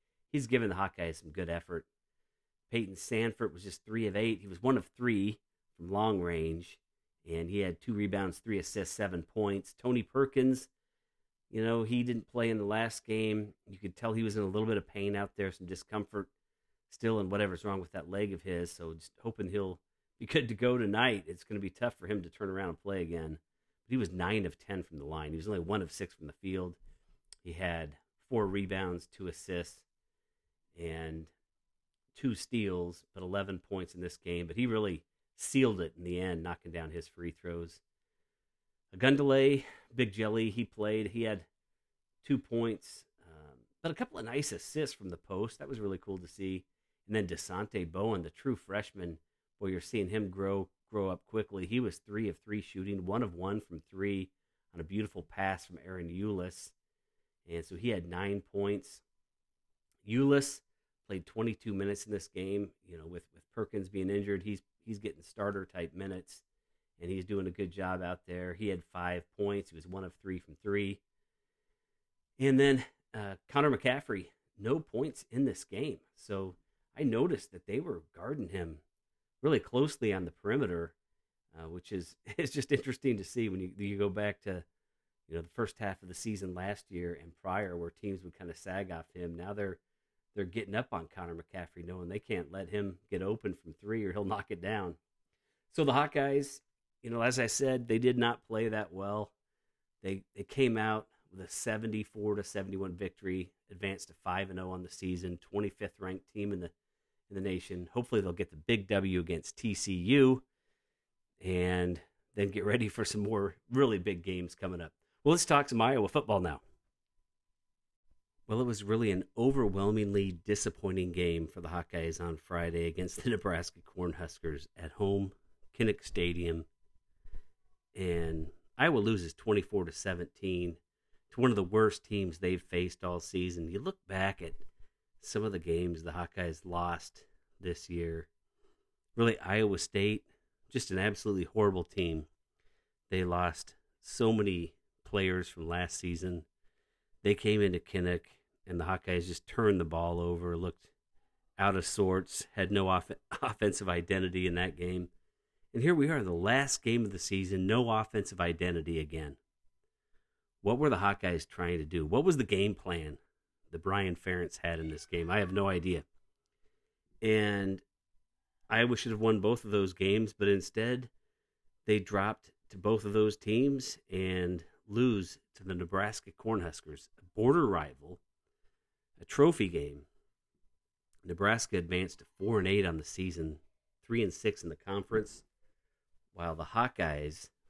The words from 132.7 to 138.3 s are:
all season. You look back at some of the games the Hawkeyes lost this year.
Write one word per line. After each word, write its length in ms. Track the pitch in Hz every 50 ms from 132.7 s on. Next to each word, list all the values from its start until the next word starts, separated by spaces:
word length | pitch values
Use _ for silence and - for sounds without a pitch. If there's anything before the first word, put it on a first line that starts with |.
| 90 87 90 90 - - 95
all 160 | 90 90 85
season. 480 | - - - 90 90 90 87 85 80 82
You 100 | 92 104
look 200 | 143 190 - _ _ -
back 340 | 95 95 95 98 92 -
at 120 | 87 - - - - - - - - - _ _ _ _ _ _
some 240 | - - - 107 110
of 80 | 107
the 80 | 98 85
games 420 | 82 85 82 85 90 87 85 80
the 80 | 82 80
Hawkeyes 520 | 78 90 87 - - 95 90 85 78 - -
lost 580 | 90 87 87 87 87 85 82 - - - - - _ _ _ _ _ _ -
this 280 | 92 87 85 - - -
year. 380 | 85 85 85 82 82 82 80 -